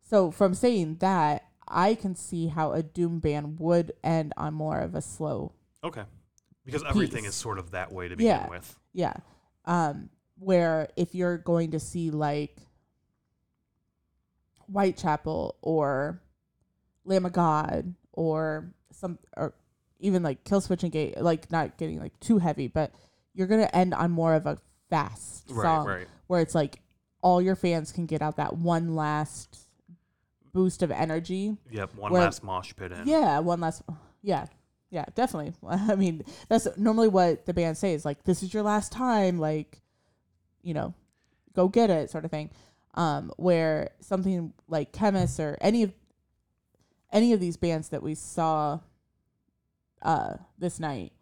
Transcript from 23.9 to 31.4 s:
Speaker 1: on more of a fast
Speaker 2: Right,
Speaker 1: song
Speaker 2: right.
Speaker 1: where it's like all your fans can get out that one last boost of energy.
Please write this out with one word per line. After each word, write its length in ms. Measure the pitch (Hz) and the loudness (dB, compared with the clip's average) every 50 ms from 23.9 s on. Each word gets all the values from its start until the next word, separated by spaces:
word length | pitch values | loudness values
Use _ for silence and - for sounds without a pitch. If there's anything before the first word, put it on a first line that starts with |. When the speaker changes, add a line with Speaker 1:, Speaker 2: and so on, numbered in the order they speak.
| 175 | 2
Speaker 1:
on 160 | - 165 170 | 0 0 0
more 240 | 170 165 165 165 160 | 2 2 4 4 4
of 120 | 156 156 | 4 2
a 120 | 147 147 - _ _ _ _ _ _ | 0 -6 -6 _ _ _ _ _ _
fast 560 | 165 156 143 - 113 - - - - - - - | -2 -2 -2 -4 -8 -14 -16 -16 -16 -18 -16 -8
Speaker 2:
Right, 140 | 131 113 107 | -4 0 2
Speaker 1:
song 220 | 170 160 156 147 | 2 2 2 0
Speaker 2:
right. 200 | - 98 90 90 - - _ _ | -2 -6 -6 -8 -14 -18 _ _
Speaker 1:
where 140 | _ 180 175 165 | _ 2 2 2
it's 120 | - - | 2 2
like 260 | 170 147 143 - - _ _ _ _ _ _ _ _ - | 0 0 0 -4 -12 _ _ _ _ _ _ _ _ 2
all 180 | 180 180 180 | 4 4 6
your 160 | 180 190 190 | 4 2 0
fans 360 | 185 - 180 170 165 156 - - | 2 2 0 0 0 -2 -6 -6
can 120 | - 170 | -6 -4
get 160 | 160 160 151 | -4 -2 -2
out 160 | 151 151 147 | -2 -2 -2
that 200 | - 151 - - 165 | -2 -4 -4 -4 -2
one 360 | 170 170 170 165 170 165 160 | 0 2 2 2 0 -2 -2
last 600 | 160 151 151 151 151 151 - - - - _ - - _ _ _ _ _ _ 175 _ _ _ _ _ _ _ _ _ _ _ _ | -2 -2 -2 -2 -2 -4 -4 -8 -16 -18 _ -20 -20 _ _ _ _ _ _ -20 _ _ _ _ _ _ _ _ _ _ _ _
boost 300 | 180 185 185 170 - 180 | 2 2 2 2 0 -2
of 80 | 156 | -2
energy. 680 | - - 151 160 156 165 170 165 185 190 | 0 -2 -2 -2 -2 -4 -4 -4 -6 -4